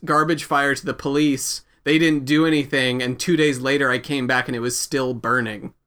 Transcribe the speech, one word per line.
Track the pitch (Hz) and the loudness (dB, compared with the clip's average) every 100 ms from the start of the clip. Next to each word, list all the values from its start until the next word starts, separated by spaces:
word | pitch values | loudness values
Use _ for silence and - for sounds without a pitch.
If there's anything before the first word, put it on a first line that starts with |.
| 156 | 0
garbage | 147 156 151 - | 2 2 0 0
fire | 143 139 135 | 0 2 0
to | 139 | -4
the | |
police. | 127 139 143 151 131 - - - _ | -6 -2 2 2 0 -4 -8 -12 _
They | 147 156 | 0 2
didn't | 165 151 131 | 2 2 2
do | 151 160 | 2 4
anything, | 151 135 139 127 127 | 2 0 0 0 0
and | 123 123 | -4 -4
two | - 160 | 0 2
days | 151 127 | 2 2
later | 131 143 135 | 0 2 2
I | 123 | 0
came | - 143 127 | -2 -4 0
back | 127 127 | 0 -2
and | 120 | -4
it | |
was | 123 120 | -4 -4
still | - 139 127 | -2 -2 -2
burning." | 120 117 123 113 104 - - | -2 -2 0 -2 -6 -12 -16